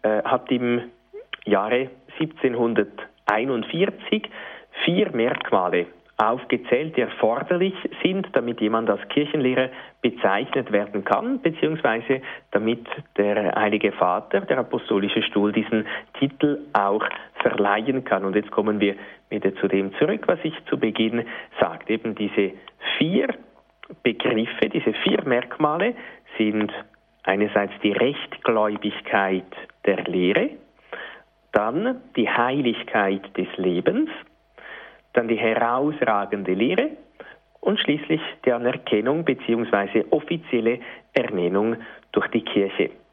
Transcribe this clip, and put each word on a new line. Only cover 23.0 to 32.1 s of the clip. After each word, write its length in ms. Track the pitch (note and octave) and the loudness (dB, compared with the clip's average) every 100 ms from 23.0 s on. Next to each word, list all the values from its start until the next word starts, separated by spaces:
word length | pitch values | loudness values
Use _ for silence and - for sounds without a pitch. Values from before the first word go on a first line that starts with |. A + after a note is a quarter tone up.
| D#3 G3 C4 - - _ _ _ - - | 2 2 0 -4 -12 _ _ _ -20 -4
Begriffe, 680 | B2 A2 - A2 A#2 - A2 | -2 0 0 0 0 0 0
diese 240 | - - | 0 -2
vier 300 | G#2+ - - | 0 0 0
Merkmale 680 | - B2 - - D3+ D#3 G#3+ A#3+ - - _ - | 2 0 0 0 0 2 0 -2 -12 -20 _ 0
sind 380 | G#2+ G#2+ G#2 - - _ _ _ - | 0 2 -2 -4 -16 _ _ _ 0
einerseits 480 | G2 G#2 G#2 G2+ - | 2 2 2 0 0
die 80 | G#2+ | 0
Rechtgläubigkeit 1500 | G2+ A#2+ C#3+ - - - A2+ G#2+ G#2 G#2+ - - A2 G2 F#2+ F#2 - - - - | 2 0 0 -10 -4 0 2 2 0 -4 -6 -2 0 2 0 -4 -18 -20 -2 0
der 180 | F#2 - | 0 0
Lehre, 440 | F3 F2+ G#2 C4+ - - _ _ - - - _ _ _ | 2 4 2 0 -4 -20 _ _ -14 -14 -16 _ _ _
dann 500 | A2 G#2+ C#3+ A3+ B3+ - | 2 4 0 -2 -4 -4